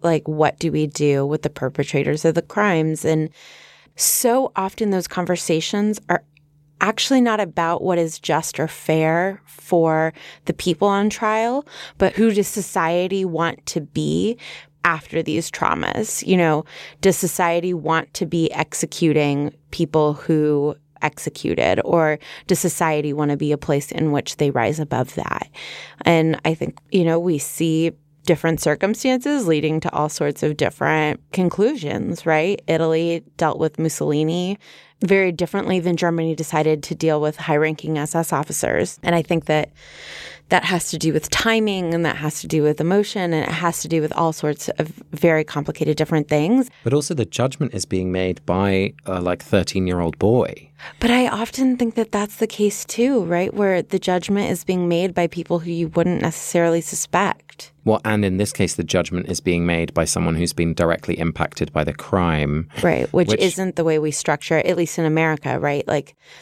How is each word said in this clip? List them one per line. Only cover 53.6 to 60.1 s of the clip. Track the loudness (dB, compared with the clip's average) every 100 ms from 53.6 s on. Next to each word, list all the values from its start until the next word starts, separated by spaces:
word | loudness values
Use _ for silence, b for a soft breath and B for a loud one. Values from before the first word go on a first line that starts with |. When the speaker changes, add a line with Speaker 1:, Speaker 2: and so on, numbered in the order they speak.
| 2 2
Speaker 1:
the | 0 -2
judgment | 0 0 2 0 0
is | -2
being | -2 0 2
made | 2 2
by | 0 0
people | -2 -2 -2
who | -2
you | -4 -2
wouldn't | 0 2 2
necessarily | -2 -4 -2 2 4 2
suspect. | 0 -6 -2 0 0 -2 -10 -20 -20 _ 0
Speaker 2:
Well, | 2
and | 2 2
in | 2 2
this | -2
case, | 0 -2
the | 0
judgment | 0 0 0 -4 -4
is | -2
being | 0 2
made | 2 0 0
by | 0
someone | 0